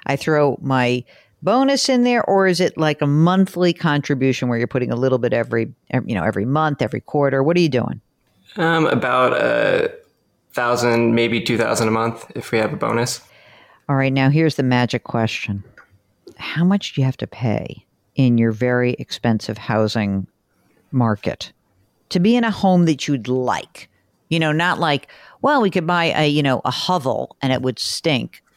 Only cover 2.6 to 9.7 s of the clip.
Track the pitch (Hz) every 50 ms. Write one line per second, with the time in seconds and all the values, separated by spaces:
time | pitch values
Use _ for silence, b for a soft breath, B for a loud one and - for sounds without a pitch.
2.6 | 185 156 - - 156 156 147 - 151 143 143 151 160 175 185 190 190 185 - 175
3.6 | 180 175 170 - - 160 147 147 139 - 143 127 135 135 123 - 131 123 120 117
4.6 | 120 - - 131 123 120 120 117 127 131 131 120 120 120 120 117 117 127 117 117
5.6 | 113 - - _ _ - - 127 - - 113 92 80 104 107 107 101 123 139 156
6.6 | 156 151 147 - 127 107 - 113 - - - 147 143 139 135 135 135 151 175 180
7.6 | 175 151 127 120 113 - - 107 _ _ _ _ _ _ _ _ _ - - 208
8.6 | 165 165 170 165 156 - - 120 135 127 123 127 127 - - - - 120 117 117
9.6 | 110 101